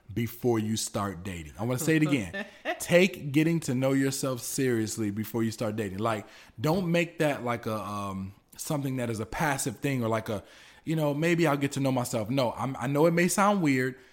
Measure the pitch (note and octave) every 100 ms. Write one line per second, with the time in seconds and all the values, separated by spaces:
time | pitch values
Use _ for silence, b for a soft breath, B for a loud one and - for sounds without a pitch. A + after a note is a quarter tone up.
0 | b G2+ A2+ - B2 A2+ G#2+ A2 - A2
1 | G2+ E2+ F#2+ F2 D2+ - A#2 B2+ - D#3+
2 | D3 C#3 F#2 G3 - - C#4+ F4 - F3
3 | F#3+ - C#3+ C#3 D#3 E3 - B2+ C3+ C#3
4 | C3+ C3+ C3+ B2 - - C3 A#2 G#2+ A#2
5 | G#2+ G#2 G#2+ A#2 A2+ - A2+ G#2+ G2+ F#2
6 | A2+ G#2+ - B B B D3 F#3 E3+ E3+
7 | E3+ - D3+ A#2 A#2+ A#2+ A#2 G#2+ G2 G#2
8 | G2+ F#2+ F#2+ - _ - - D3+ C3+ C3
9 | A#2 A2 G#2+ - D#3 C3+ B2 G2+ C#3+ C3
10 | A2 A2 A2 G2+ - B B B - D#3+
11 | D3 C#3+ E3+ E3+ D#3+ C#3+ C#3 C#3 C3+ B2+
12 | B2 A#2 G#2+ C#3 A#2 - B2 C3+ B2+ C#3+
13 | E3 E3+ F3 G#3 G3+ G3+ D3+ C3 B2+ B2+
14 | B